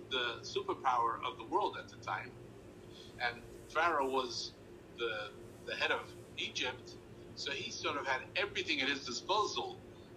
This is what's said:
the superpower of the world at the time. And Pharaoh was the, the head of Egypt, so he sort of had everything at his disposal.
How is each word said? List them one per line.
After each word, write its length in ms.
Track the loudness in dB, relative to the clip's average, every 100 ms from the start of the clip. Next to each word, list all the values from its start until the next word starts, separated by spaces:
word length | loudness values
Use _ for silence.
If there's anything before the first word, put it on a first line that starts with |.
| -2
the 260 | 0 0 -2
superpower 720 | -2 0 0 2 4 6 6 4 -2
of 100 | -4
the 80 |
world 320 | 0 4 4 0
at 100 | -8
the 80 | -8
time. 340 | -2 -2 -4 -12 -16 -16 -16 -16 -16 -14 -14 -2
And 220 | -2 -2 -10 -14 0
Pharaoh 400 | 4 6 6 6
was 440 | 4 2 -2 -4 -8 -16 -16 -16 -2
the, 320 | 0 0 -4 -8 -14 -12 -6
the 80 |
head 160 | 0 2
of 100 | 2 0 -12 -10 -4
Egypt, 560 | -4 0 -2 -2 -10 -14 -14 -14 -12
so 160 | -6 -4
he 200 | -2 -4
sort 260 | -2 0 0
of 100 | 2
had 140 | 0 2 0
everything 460 | 2 0 2 4
at 60 | 4
his 160 | 2
disposal. 720 | 0 -4 4 6 6 2 -4 -6 -12 -16 -16